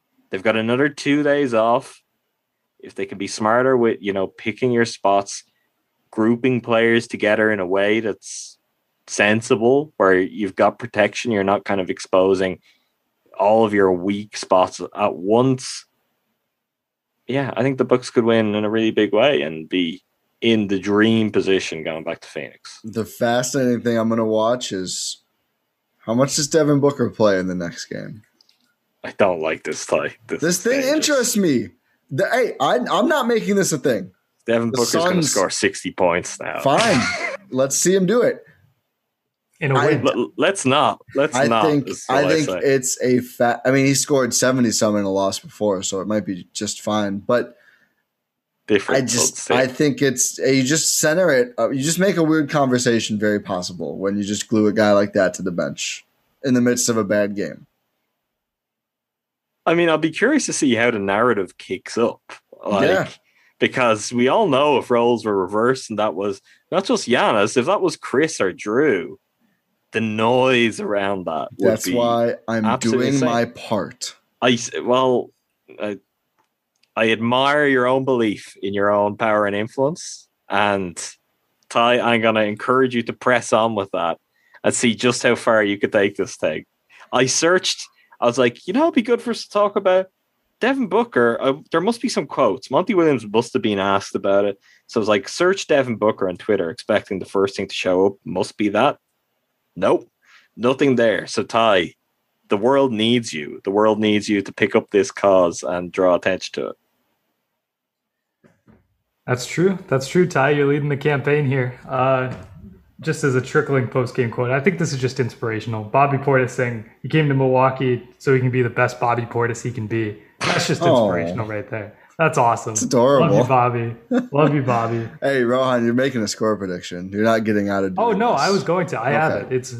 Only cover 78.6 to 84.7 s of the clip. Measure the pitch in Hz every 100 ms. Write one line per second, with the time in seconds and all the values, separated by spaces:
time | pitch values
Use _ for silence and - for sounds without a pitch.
78.6 | 98 101 101 104 104 107 113 104 101 101
79.6 | 107 139 135 180 - - _ _ - 101
80.6 | 104 98 92 80 - - _ _ _ _
81.6 | - 120 120 123 113 117 113 110 104 107
82.6 | - 127 131 120 117 - 123 120 - 113
83.6 | 113 104 98 90 85 - _ _ _ -
84.6 | 104